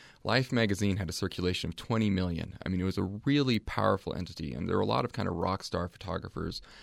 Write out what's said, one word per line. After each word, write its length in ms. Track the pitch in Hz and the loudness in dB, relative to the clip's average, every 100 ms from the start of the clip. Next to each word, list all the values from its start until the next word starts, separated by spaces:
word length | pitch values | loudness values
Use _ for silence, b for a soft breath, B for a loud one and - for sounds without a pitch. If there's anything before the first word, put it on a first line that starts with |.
| b b - | b b 0
Life 240 | 120 131 | 2 4
magazine 460 | 123 113 98 101 95 | 4 4 4 2 2
had 140 | 87 | -2
a 20 | |
circulation 560 | - 92 - 90 92 85 | -2 -4 0 0 0 -2
of 80 | - | -6
twenty 320 | - 113 107 | -2 2 4
million. 480 | 95 90 82 - - | 4 2 0 -4 -6
I 60 | - | -2
mean, 100 | 92 | 0
it 40 | |
was 120 | 92 95 | 0 0
a 60 | |
really 560 | 95 104 - 143 131 113 | -2 -2 2 2 4 0
powerful 560 | - - 104 98 - | 0 0 2 2 0
entity, 400 | - 92 - 78 | -4 -6 -6 -6
and 120 | 62 90 | -4 0
there 100 | 95 | 0
were 60 | |
a 40 | 101 | 2
lot 180 | 120 | 2
of 80 | 123 | 0
kind 160 | - 98 | -2 -2
of 60 | |
rock 280 | 85 90 95 | 0 0 -2
star 240 | - 87 90 | -4 -4 -4
photographers 760 | - 87 87 90 - 82 - b b | -8 -6 -6 -6 -6 -6 -8 b b